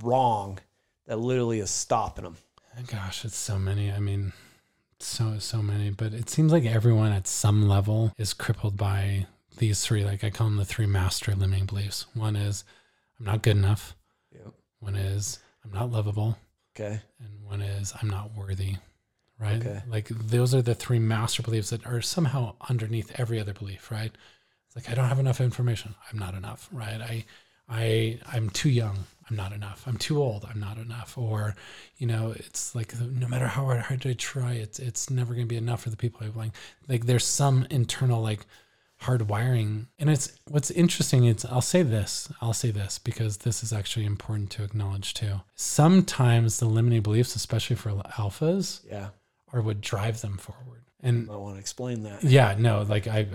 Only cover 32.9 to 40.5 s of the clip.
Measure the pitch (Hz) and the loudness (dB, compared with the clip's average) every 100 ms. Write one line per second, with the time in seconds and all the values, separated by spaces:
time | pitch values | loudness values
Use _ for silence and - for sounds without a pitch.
32.9 | 120 120 131 123 123 120 104 135 120 - | -6 -4 -2 -2 0 0 0 0 0 0
33.9 | 131 131 120 - 135 123 117 107 - 123 | -2 -2 -4 -4 -4 -2 -2 -6 -8 -8
34.9 | - - 127 120 120 113 117 117 117 120 | -6 -2 -2 0 -2 -2 -2 -2 -2 -4
35.9 | 107 120 - 107 110 110 - - - - | -4 -4 -4 -8 -6 -8 -8 -16 -14 -2
36.9 | 123 120 120 - - 139 131 127 139 113 | 0 4 2 2 2 4 4 2 0 0
37.9 | - 127 117 110 107 - - _ _ _ | 2 2 2 0 -4 -8 -20 _ _ _
38.9 | - - 113 107 101 123 123 107 107 113 | -8 0 0 2 0 2 2 0 -2 -8
39.9 | - 147 143 - - - | -2 2 2 0 -10 -2